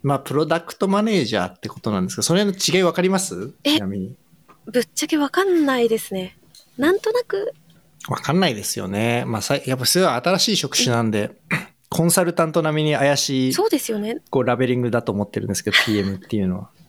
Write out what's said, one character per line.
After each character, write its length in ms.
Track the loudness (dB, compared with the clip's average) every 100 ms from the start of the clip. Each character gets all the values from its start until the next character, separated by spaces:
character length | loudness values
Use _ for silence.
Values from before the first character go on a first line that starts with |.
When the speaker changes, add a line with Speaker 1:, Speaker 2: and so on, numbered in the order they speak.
Speaker 1:
ま 120 | -2 -2
あ、 40 |
プ 160 | -2 -2
ロ 100 | 0
ダ 160 | -2
ク 160 | -4 -4
ト 100 | 0
マ 140 | 2
ネ 120 | 2
ー 120 | 0 0
ジ 120 | 0
ャ 80 | -2
ー 20 |
っ 120 | -6
て 100 | -12
こ 100 | -8
と 120 | -4
な 100 | -2
ん 20 |
で 80 | -2
す 20 |
け 40 | -2
ど、 40 |
そ 140 | 0 2
の 40 |
辺 160 | 2 -2
の 220 | 0 2
違 40 |
い 20 |
分 100 | 2
か 80 | 2
り 80 | 0
ま 80 | 0
す？ 340 | -2 -8 -10 -6 0
Speaker 2:
え、 120 | 0
Speaker 1:
ち 20 |
な 80 | 0
み 100 | -6
に。 180 | -8 -10 _ _ _ -20 -4
Speaker 2:
ぶ 140 | -4
っ 60 | -2
ち 120 | -6 -2
ゃ 20 |
け 100 | 0
分 120 | 0
か 140 | 0
ん 220 | 2 2 2
な 140 | 2
い 100 | 2
で 80 | 0
す 160 | -2
ね。 240 | -6 -6 -12 _ -20 _ -2
な 140 | 2
ん 80 | 2
と 120 | 0
な 120 | -2
く。 300 | -2 -4 -6 -10 _ _ _ _ -8
Speaker 1:
分 160 | -4
か 80 | 0
ん 60 | 2
な 80 | 2
い 60 |
で 100 | 0
す 140 | -6 -6
よ 100 | -4
ね。 360 | 0 0 0 -2
ま 140 | -4
あ、 20 |
さ-、 160 | -2 -4 -2
や 100 | -2
っ 40 |
ぱ 60 | 0
す 140 | 2
ご 60 | 2
い 20 |
新 320 | 2 0 0
し 140 | 2
い 20 | 0
職 200 | 0 0
種 140 | 2
な 100 | 2
ん 80 | 2
で、 260 | 0 -2 -8 _ -6 -6
<clears throat> 240 | _ _
コ 160 | 0 2
ン 60 |
サ 120 | 4
ル 100 | 2
タ 120 | 2 0
ン 60 |
ト 100 | 2
並 220 | 0 0
み 80 | 2
に 40 | 2
怪 220 | 2 2
し 320 | 0 0 2
い、 40 |
Speaker 2:
そ 120 | 2 2
う 40 |
で 80 | 0
す 120 | -2
よ 60 | -4
ね。 220 | -4 -8 -2
Speaker 1:
こ 120 | 0
う、 20 |
ラ 120 | 2 2
ベ 120 | 2
リ 80 | 2
ン 60 |
グ 100 | 0
だ 100 | 0
と 100 | 0
思 120 | -2
っ 60 | -2
て 100 | -4
る 80 | -4
ん 20 |
で 60 | -4
す 80 |
け 80 | 0
ど、 60 | 2
ピ 100 | 2
ー 80 | 2
エ 20 |
ム 120 | 0 -4
っ 20 |
て 160 | -4 -2
い 80 |
う 40 | 0
の 120 | -2
は。 100 | -8 _